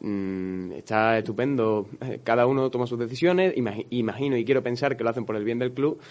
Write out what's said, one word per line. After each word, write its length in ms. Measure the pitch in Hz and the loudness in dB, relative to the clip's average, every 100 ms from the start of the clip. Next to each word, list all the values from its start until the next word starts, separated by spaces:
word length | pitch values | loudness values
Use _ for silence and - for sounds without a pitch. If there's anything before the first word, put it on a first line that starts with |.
mm, 720 | - 101 95 95 92 92 90 | -4 -4 -2 -4 -4 -6 -6
está 440 | 73 - 110 113 113 | -10 -2 2 4 4
estupendo. 720 | 110 110 131 135 110 107 98 - 127 113 | 0 -2 0 0 2 0 -2 -8 -10 -6
Cada 200 | 127 117 123 | 2 4 4
uno 240 | 135 131 | 4 0
toma 160 | 123 120 | 0 -2
sus 120 | 120 | -2
decisiones. 580 | 117 123 170 180 190 - | -4 0 2 4 2 2
Imagi-, 300 | 117 104 - | -2 -4 -4
imagino 480 | 123 110 107 139 127 | -2 -2 0 0 0
y 80 | |
quiero 180 | 113 135 | 2 2
pensar 360 | 120 120 139 120 | 2 0 0 0
que 60 | |
lo 40 | 117 | -2
hacen 140 | 120 | -2
por 120 | 110 107 | -2 -2
el 80 | |
bien 140 | 107 117 | -2 -2
del 140 | 127 | -2
club, 260 | 127 147 151 - | 0 -2 -2 -10